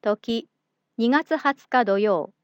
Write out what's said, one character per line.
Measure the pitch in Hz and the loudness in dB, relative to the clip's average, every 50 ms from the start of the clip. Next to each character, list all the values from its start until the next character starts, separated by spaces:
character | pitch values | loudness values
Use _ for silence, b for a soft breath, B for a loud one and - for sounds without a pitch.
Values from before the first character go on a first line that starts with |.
時、 | - 208 208 214 - - 233 233 - _ _ _ _ _ _ _ _ _ _ | -2 -2 -4 -4 -4 -6 -6 -6 -6 _ _ _ _ _ _ _ _ _ _
二 | - 226 240 | -2 0 2
月 | 262 302 330 - 311 | 2 2 0 0 -4
二 | 302 - 285 277 | -2 0 -2 -2
十 | _ - _ | _ -8 _
日 | - 254 240 | 0 0 2
土 | 196 196 196 | 2 0 0
曜 | 208 214 196 165 147 - _ _ | 2 0 0 -2 -2 -8 _ _